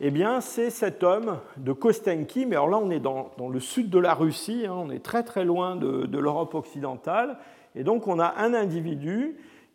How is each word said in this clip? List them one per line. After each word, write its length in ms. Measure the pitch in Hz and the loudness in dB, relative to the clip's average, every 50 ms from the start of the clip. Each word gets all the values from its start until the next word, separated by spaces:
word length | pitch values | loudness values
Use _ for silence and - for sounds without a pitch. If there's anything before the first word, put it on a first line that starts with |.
eh 100 | 143 143 | -2 0
bien, 300 | 143 156 190 226 254 254 | 2 2 2 2 0 0
c'est 300 | 247 - - 233 233 240 | -2 -4 -2 -2 -2 -2
cet 320 | 233 - 220 190 - - | 0 -2 -2 -2 0 2
homme 360 | 180 180 190 220 233 220 170 123 - - - | 4 4 4 4 0 -4 -6 -6 -10 -14 -14
de 160 | 139 131 131 | -6 -4 -4
Kostenki, 760 | 135 - - 226 214 220 - 196 170 156 147 - - 254 262 | -2 2 4 2 2 4 0 0 0 0 -2 -4 -2 -2 -2
mais 100 | 240 180 | 0 2
alors 120 | 143 143 165 | 2 4 4
là, 100 | 202 220 | 2 2
on 120 | 208 185 | 2 0
est 100 | 170 147 | 0 0
dans, 300 | 123 135 135 135 131 - - | -2 -2 -2 -4 -6 -8 -10
dans 120 | - 123 127 | -8 -6 -4
le 120 | 127 123 | -4 -6
sud 300 | - - - 254 226 190 | -6 -2 -2 -2 0 4
de 80 | 185 180 | 4 6
la 160 | 175 170 156 | 6 6 4
Russie, 500 | 135 160 156 160 - - 208 226 240 220 | 4 4 2 2 -2 -6 -6 -4 -4 -4
hein, 80 | 190 180 | -4 -4
on 140 | 180 170 143 | -6 -6 -6
est 120 | 131 123 | -8 -8
très, 220 | - - 226 233 233 | -6 -2 -2 -2 -2
très 200 | - - 202 180 | -2 -2 0 2
loin 320 | 175 170 180 180 185 180 | 2 2 2 0 -2 -2
de, 300 | 175 143 135 135 131 135 | -2 -2 0 0 -2 -2
de 120 | 127 - 143 | -2 -2 0
l'Europe 360 | 143 147 147 165 165 160 160 | 0 0 0 0 -2 -2 -4
occidentale, 840 | 156 - - - 143 143 135 127 110 - 156 180 220 247 285 262 - - - - - - _ - | -6 -8 -8 -10 -8 -8 -8 -8 -6 -4 0 0 0 0 0 -4 -10 -16 -20 -20 -20 -20 _ -10
et 100 | 127 135 | -2 0
donc 220 | 185 226 233 226 | 2 2 2 2
on 120 | 196 175 165 | 0 2 4
a 160 | 170 170 - 208 | 2 2 2 2
un 160 | 214 240 240 | 2 2 2
individu 840 | 226 202 185 160 170 160 170 151 139 143 165 196 233 285 320 302 - - - - - - _ | 2 2 0 -2 -2 -4 -4 -4 -4 -4 -4 -2 -2 -2 -4 -6 -10 -18 -20 -20 -20 -20 _